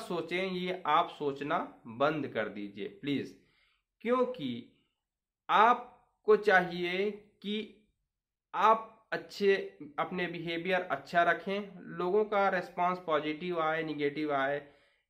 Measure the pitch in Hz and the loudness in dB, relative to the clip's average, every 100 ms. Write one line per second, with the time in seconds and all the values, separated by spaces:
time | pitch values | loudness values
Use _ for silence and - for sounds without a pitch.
0 | 220 175 165 180 190 180 180 180 147 156 | 4 -6 -4 -4 -2 -4 -4 -4 2 2
1 | 175 - 143 139 147 175 262 - 117 113 | 2 -2 -4 -4 -2 -2 -4 -12 -10 0
2 | 147 156 127 117 101 101 101 104 95 - | 0 0 -4 -4 -4 -6 -10 -8 -10 -8
3 | 143 131 101 - _ _ _ _ _ _ | -4 -4 -4 -12 _ _ _ _ _ _
4 | 226 254 247 - 135 117 - _ _ _ | -2 0 0 -4 -8 -8 -12 _ _ _
5 | _ _ _ _ - 180 226 240 - - | _ _ _ _ 2 6 6 6 -2 -20
6 | _ _ - 208 208 185 175 175 175 185 | _ _ 4 4 8 6 4 -2 -2 0
7 | 208 202 - _ 196 214 208 - _ _ | -2 -4 -14 _ -6 -6 -6 -14 _ _
8 | _ _ _ _ _ 170 214 220 - - | _ _ _ _ _ 2 4 4 0 -16
9 | - 165 - - 202 190 - - 147 - | -8 -8 -8 0 2 2 0 -12 -12 -6
10 | 160 180 170 175 165 170 185 185 180 - | -4 -2 -4 -4 -6 -4 0 -2 0 -6
11 | - 175 170 165 196 202 196 175 165 170 | 0 2 4 2 -2 -6 -6 -14 -12 -6
12 | 180 208 214 202 196 185 175 - 175 180 | 0 2 2 2 2 0 -4 -2 -2 -2
13 | 170 151 151 151 180 170 156 160 160 147 | -2 -2 -2 -4 -4 -2 0 -2 -4 -2
14 | 143 147 151 139 135 143 143 - _ _ | -2 -2 -2 0 0 -2 -6 -20 _ _
15 | _ | _